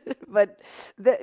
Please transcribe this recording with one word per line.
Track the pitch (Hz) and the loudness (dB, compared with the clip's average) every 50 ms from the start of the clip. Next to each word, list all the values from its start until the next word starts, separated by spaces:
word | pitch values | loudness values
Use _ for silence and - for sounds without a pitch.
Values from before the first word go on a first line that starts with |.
| - - 262 - - | -8 -10 -12 -12 -10
<laughs> | |
But | - 202 208 202 185 - _ - - - - - - - | -2 2 2 2 2 0 _ -20 -20 -20 -18 -20 -18 -8
the, | - 196 254 - - | -2 0 0 0 0